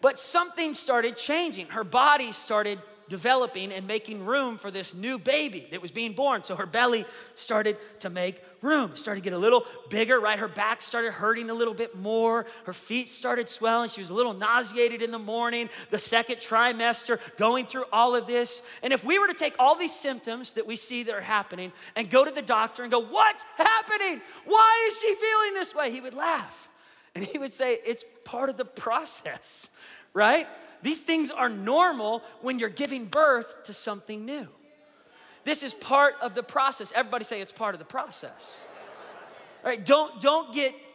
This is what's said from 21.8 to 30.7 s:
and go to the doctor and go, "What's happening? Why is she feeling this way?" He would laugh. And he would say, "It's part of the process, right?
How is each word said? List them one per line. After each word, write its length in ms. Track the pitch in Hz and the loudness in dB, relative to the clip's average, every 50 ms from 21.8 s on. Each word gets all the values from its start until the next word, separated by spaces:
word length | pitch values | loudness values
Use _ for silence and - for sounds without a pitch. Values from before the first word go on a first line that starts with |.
| - - - | -20 -10 -6
and 140 | 214 226 185 | -6 -6 4
go 160 | 156 254 277 | 6 6 6
to 60 | 311 | 6
the 100 | 269 294 | 2 -6
doctor 400 | 247 185 240 220 220 226 - - | -2 2 2 2 2 0 -2 -10
and 100 | 247 240 | -4 0
go, 80 | 240 240 | 0 0
"What's 440 | 226 214 285 415 427 427 427 - - - - | 0 2 4 6 6 6 6 2 -10 -18 -2
happening? 640 | - 320 427 453 453 427 440 427 415 403 381 330 240 - - - - - | 2 4 6 6 4 2 0 -2 -2 0 -2 -2 -4 -8 -16 -20 -18 -2
Why 420 | - 403 440 440 440 453 453 453 440 | 4 8 8 10 10 8 6 4 2
is 120 | 427 440 | 0 0
she 140 | 427 440 392 | 0 0 0
feeling 400 | 427 427 440 440 440 427 403 392 | 2 2 2 2 2 2 2 0
this 220 | 392 359 - - | -4 -4 -4 -2
way?" 160 | 294 294 254 | -2 -2 -2
He 100 | 233 262 | -2 -6
would 140 | 247 262 233 | -10 -10 -8
laugh. 540 | 269 302 330 330 277 190 - - - - - _ _ _ - _ _ _ _ _ | -2 0 0 0 0 -2 -8 -16 -20 -20 -20 _ _ _ -20 _ _ _ _ _
And 100 | 170 196 | -8 -8
he 140 | - - 302 | -6 -6 -6
would 160 | 277 269 - | -8 -8 -4
say, 260 | - 262 254 233 226 - | -2 0 0 0 0 0
"It's 180 | 220 233 233 - - _ - - | -6 -6 -6 -8 -20 _ -20 -16
part 260 | - - 240 269 269 | -10 -6 -2 -2 -2
of 80 | 254 202 | -2 -4
the 80 | 254 | -8
process, 1040 | - - - - 226 226 254 320 - - - - 156 127 - - - - - - - _ - - - - - - _ | -8 -8 -8 -4 -2 -2 -2 -2 -4 -10 -10 -10 -10 -12 -10 -12 -16 -14 -14 -16 -16 _ -20 -20 -20 -20 -20 -20 _
right? 360 | _ 190 214 214 262 339 302 - - - - - | _ 4 6 6 6 4 2 -2 -12 -20 -20 -20